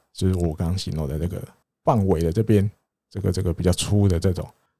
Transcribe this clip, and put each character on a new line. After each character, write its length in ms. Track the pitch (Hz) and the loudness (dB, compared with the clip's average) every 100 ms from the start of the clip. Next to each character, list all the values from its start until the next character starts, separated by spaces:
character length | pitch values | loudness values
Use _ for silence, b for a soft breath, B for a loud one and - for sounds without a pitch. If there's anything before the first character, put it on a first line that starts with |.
| _ | _
就 140 | - 95 | -2 0
是 60 | 90 | 0
我 180 | 85 | -2
刚 160 | 78 85 | -2 -2
刚 80 | 92 | -2
形 160 | - 80 | -4 -6
容 120 | 71 | -4
的 120 | 76 | -4
这 80 | 87 | -6
个 140 | - - _ _ _ | -6 -12 _ _ _
棒 240 | - 117 95 | 0 0 2
尾 140 | 80 | 2
的 100 | 82 | 0
这 100 | 98 | 0
边， 260 | 107 104 101 - _ _ _ | 2 2 2 -6 _ _ _
这 100 | 98 | -6
个， 120 | 95 | -4
这 100 | 92 | -2
个 100 | 90 | -2
比 120 | 82 | 0
较 80 | 90 | 0
粗 360 | 87 - 104 101 | 0 2 4 4
的 120 | 85 | 2
这 120 | 95 | 0
种。 160 | 85 78 _ _ | -2 -8 _ _